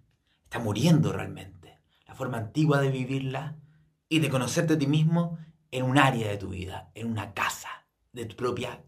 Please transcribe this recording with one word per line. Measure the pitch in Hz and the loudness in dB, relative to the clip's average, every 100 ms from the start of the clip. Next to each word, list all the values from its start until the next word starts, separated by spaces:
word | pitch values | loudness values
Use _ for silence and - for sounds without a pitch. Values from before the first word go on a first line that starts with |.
| _ _ _ _ _ | _ _ _ _ _
Está | 117 | -6
muriendo | 110 101 160 151 107 | -2 2 4 6 4
realmente. | 98 101 - - - - - _ _ - | -2 -6 -10 -16 -20 -20 -20 _ _ -18
La | - | -8
forma | 127 117 | -6 -6
antigua | 107 151 151 139 | -4 2 4 4
de | 135 | 2
vivirla | 131 127 135 135 131 156 - - _ _ _ - | 0 -2 -4 -4 -6 -8 -12 -18 _ _ _ -2
y | 160 | 0
de | 135 | 2
conocerte | 127 120 170 165 | 0 0 0 2
a | 143 | 2
ti | 135 | 4
mismo | 156 160 170 170 - - - _ | 4 4 4 0 -4 -14 -20 _
en | 131 | -4
un | 127 139 | 2 6
área | 135 117 104 | 6 4 -2
de | 101 | -4
tu | 92 | -6
vida, | 90 92 - - - | -8 -8 -10 -14 -10
en | 117 | -6
una | 107 95 - | -4 -6 -4
casa | - - - - _ _ _ | -4 -4 -10 -16 _ _ _
de | 123 107 | -12 -10
tu | - | -4
propia | 123 117 123 - | -4 -4 -6 -10